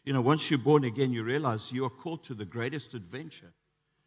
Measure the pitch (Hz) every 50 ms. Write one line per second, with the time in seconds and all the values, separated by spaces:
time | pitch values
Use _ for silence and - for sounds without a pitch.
0 | _ 139 135 131 117 135 156 156 - - 156 127 110 143 151 147 135 120 107 139
1 | 135 127 120 117 110 117 131 151 156 127 110 104 - - 123 127 131 123 - -
2 | - 170 165 156 - - 123 104 104 85 - 117 117 135 151 147 - - - 117
3 | 92 85 110 135 160 156 - - - 87 - _ _ _ _ _ _ _ _ _
4 | _